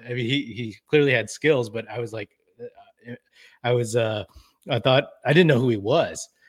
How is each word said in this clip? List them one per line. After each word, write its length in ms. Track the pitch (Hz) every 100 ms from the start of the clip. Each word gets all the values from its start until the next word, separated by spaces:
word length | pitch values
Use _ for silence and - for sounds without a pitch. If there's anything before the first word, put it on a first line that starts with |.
I 40 | -
mean, 180 | 123 117
he, 260 | 139 117
he 240 | 104 113 101 _
clearly 240 | 151 143
had 180 | 123 107
skills, 400 | - 151 143 113
but 180 | 110 110
I 80 | 110
was 140 | 113
like, 180 | 107 101 _ _ -
uh, 540 | 120 - - _ 120 123 _ _ - _
I 80 | 120
was, 240 | 123 117 117
uh, 280 | 110 107 - - - _ -
I 80 | 131
thought, 260 | 120 131 - - -
I 60 |
didn't 160 | 151 175
know 100 | 139
who 120 | 127
he 60 | 110
was. 520 | 101 156 107 - - _